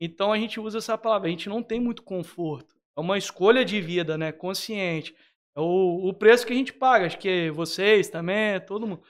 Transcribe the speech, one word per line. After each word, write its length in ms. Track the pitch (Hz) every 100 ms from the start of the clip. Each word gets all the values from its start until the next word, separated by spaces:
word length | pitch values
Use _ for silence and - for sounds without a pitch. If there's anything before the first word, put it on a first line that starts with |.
Então 300 | 165 165 196
a 40 | 214
gente 200 | 226 226
usa 200 | 220 214
essa 180 | 220 220
palavra, 300 | 226 214 180
a 40 |
gente 160 | 170 196
não 140 | 214
tem 180 | 240 226
muito 220 | 240 233
conforto. 720 | - 185 170 - 165 139 - _ _ -
É 20 |
uma 200 | 170 196
escolha 440 | 190 - 185 240
de 160 | 220 208
vida, 380 | 165 175 165 156
né? 140 | 160
Consciente. 840 | 151 180 190 - 214 185 160 151 - _ _ _ -
É 40 |
o, 500 | 160 180 185 175 190
o 20 |
preço 320 | 190 214 240
que 100 | -
a 20 | 247
gente 180 | 269
paga, 320 | - 262 240 175
acho 140 | -
que 320 | 190 185 165
vocês 580 | 156 160 - 196 214 190
também, 500 | 165 170 202 214 190
todo 260 | 180 202 220
mundo. 160 | 175 -